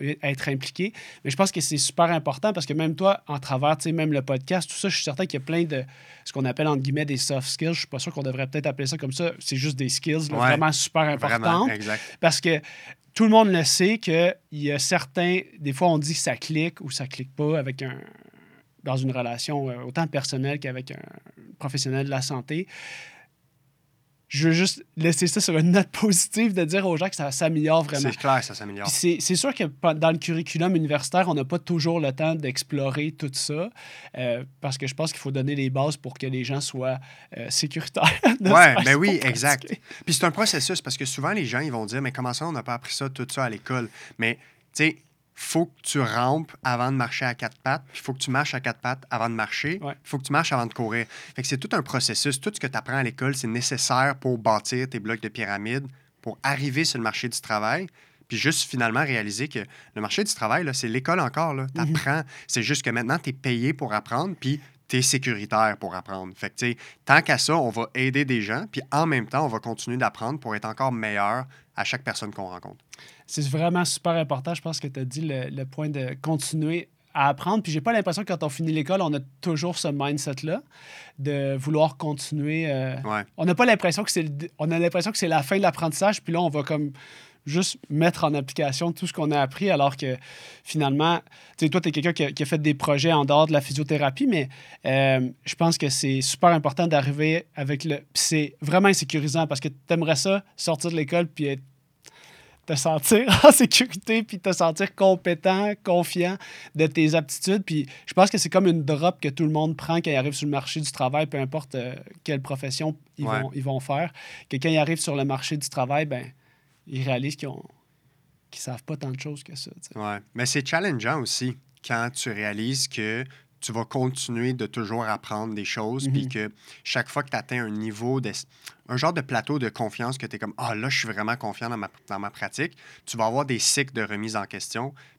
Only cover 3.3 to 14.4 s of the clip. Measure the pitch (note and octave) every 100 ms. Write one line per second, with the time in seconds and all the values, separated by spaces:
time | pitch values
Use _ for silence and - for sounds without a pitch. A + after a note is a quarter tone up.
3.3 | C#3+ C3+ C3 D3 D#3 E3 D#3+ D#3 C#3+ C3+
4.3 | C3+ C3 F3+ - - G3 - - C3+ F#3+
5.3 | C#3 C3+ E3 E3 C3+ C3 - - - -
6.3 | C3+ C3 C3 D3+ C#3+ C3+ D3 D3 C3+ -
7.3 | C3+ C3 - D#3 E3 - C3 E3+ D3 C3+
8.3 | C3 C3+ D3 D3 C3+ C3+ D#3+ C3+ C3+ E3+
9.3 | - - C3 D3+ C3 C3 - D#3 D#3 D3
10.3 | C#3+ B2+ D3 D#3 D3+ - D#3+ D3+ C#3 C#3+
11.3 | A#2 C#3 E3+ B3 G#2+ G#2 G#2+ - - E3
12.3 | C3+ E3+ D3+ - - - - _ - A3
13.3 | A3 G#3+ F3 D3 - F#3 A3 - D#3+ F3
14.3 | -